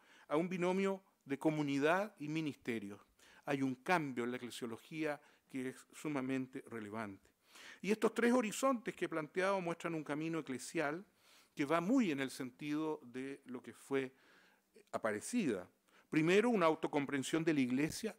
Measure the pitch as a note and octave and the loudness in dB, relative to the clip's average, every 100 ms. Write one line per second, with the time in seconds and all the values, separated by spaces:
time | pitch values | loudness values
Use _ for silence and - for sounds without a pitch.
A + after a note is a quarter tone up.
0 | _ - - D3+ F3+ F3+ F3+ F#3 G3 F#3+ | _ -20 -2 0 0 0 0 2 0 -2
1 | _ _ - C#3 E3 D3+ D3 C#3 D3 F3+ | _ _ -6 0 2 2 0 2 4 2
2 | G#3+ - D3 D#3+ D3+ B2+ - A2+ G2+ G2+ | 0 -6 -6 -4 -4 -6 -4 -4 -6 -12
3 | _ _ - - - C#3+ C3+ B2+ - F3 | _ _ -20 -14 -4 0 0 -2 0 0
4 | D3 A#2+ A#2+ B2 A#2+ - A#2+ A2 - D#3+ | 0 -2 -2 -4 -8 -8 -8 -10 -12 -6
5 | D#3 C#3+ _ _ _ C3+ B2+ B2+ - - | -6 -6 _ _ _ -8 -8 -8 -18 -10
6 | D#3+ C#3+ C3 C3+ C3 C#3 - A2+ G#2 A2 | -4 -4 -2 -2 -4 -10 -10 -10 -8 -6
7 | G#2+ G2 _ _ _ - - - F3+ G#3+ | -8 -10 _ _ _ -20 -20 -8 -2 2
8 | A3 - A#3 B3 G#3+ - C4 B3 - - | 2 4 4 4 2 0 0 0 -4 -6
9 | E3+ E3 D3+ F3+ F#3+ G3 E3+ E3 E3+ D#3+ | -4 -2 -4 0 0 0 -2 -4 -4 -4
10 | D3 D3 D#3+ E3 C#3 B2 - D#3+ D3 E3 | -4 -4 -2 -4 -4 -6 -4 -2 -2 -2
11 | G#3 _ _ - _ - C#3+ E3 F3 C4+ | -10 _ _ -20 _ -4 2 2 4 4
12 | G3+ C#3 C3+ - C3 - D3+ D3 D#3 D3+ | 4 2 -2 -4 -10 -8 -4 -2 -2 -4
13 | B2 B2 C3+ C#3 B2+ B2 A#2 G#2+ - C3+ | -8 -8 -8 -10 -10 -12 -12 -16 -2 0
14 | C3 _ _ - _ _ _ - - A2+ | 0 _ _ -20 _ _ _ -20 -8 -2
15 | A2 G#2 - B3 D#3+ F#2+ F2+ _ _ _ | 0 -2 -2 0 2 0 -4 _ _ _
16 | - D3+ D#3+ G3 A#3+ A3 E3 D#3 D#3+ D3 | 0 2 6 6 6 6 4 4 0 0
17 | C3+ C#3 B2+ E3 E3 D3+ B2 B2+ D#3 - | 0 -2 0 2 4 4 4 2 0 -2
18 | G#3+ | -8